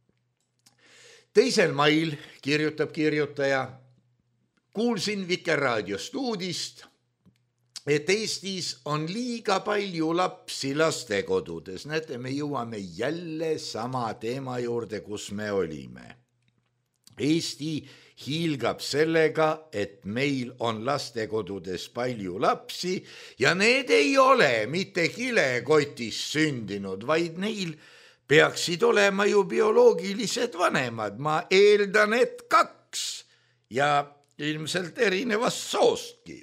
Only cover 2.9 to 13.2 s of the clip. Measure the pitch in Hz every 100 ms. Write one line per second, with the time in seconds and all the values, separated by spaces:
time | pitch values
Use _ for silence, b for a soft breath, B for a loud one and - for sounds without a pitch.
2.9 | 160 151 151 143 135 139 135 127 - _
3.9 | _ _ _ _ _ _ _ _ 196 240
4.9 | 214 208 208 180 180 165 147 135 113 92
5.9 | 98 - - 254 208 185 147 - - -
6.9 | _ _ _ _ _ _ _ _ - 143
7.9 | 147 165 214 214 - 190 185 - - 147
8.9 | 151 160 214 247 233 214 190 202 208 202
9.9 | 165 160 165 180 - - - 135 143 160
10.9 | - - 98 92 95 80 82 95 92 143
11.9 | 160 156 123 127 139 147 135 117 107 95
12.9 | 82 127 165